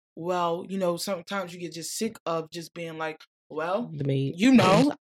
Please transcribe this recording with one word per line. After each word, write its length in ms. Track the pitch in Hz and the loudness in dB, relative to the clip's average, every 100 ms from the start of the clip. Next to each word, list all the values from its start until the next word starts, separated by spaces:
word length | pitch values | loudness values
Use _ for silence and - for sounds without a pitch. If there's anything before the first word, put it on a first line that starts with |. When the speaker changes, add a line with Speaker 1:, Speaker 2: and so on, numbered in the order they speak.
| _ - | _ -10
Speaker 1:
well, 500 | 165 180 170 170 185 | -4 0 0 -2 -4
you 80 | 190 | -2
know, 180 | 180 170 | 0 0
sometimes 580 | - 180 - 202 180 | -4 -6 -6 -8 -8
you 60 | 175 | -10
get 120 | 170 | -12
just 240 | 160 156 - | -10 -10 -4
sick 200 | 220 220 - | -6 -4 -4
of 240 | 165 160 | -4 -4
just 240 | 170 165 | -12 -14
being 240 | - 165 160 | -12 -10 -6
like, 240 | 160 156 - _ - | -8 -8 -18 _ -12
"Well, 420 | 147 165 202 240 | -6 -2 -2 -4
Speaker 2:
The 100 | 151 | -4
maid. 300 | 139 135 135 170 | 0 0 0 2
Speaker 1:
you 160 | 240 | 6
know, 400 | 254 185 202 285 - | 8 8 6 4 4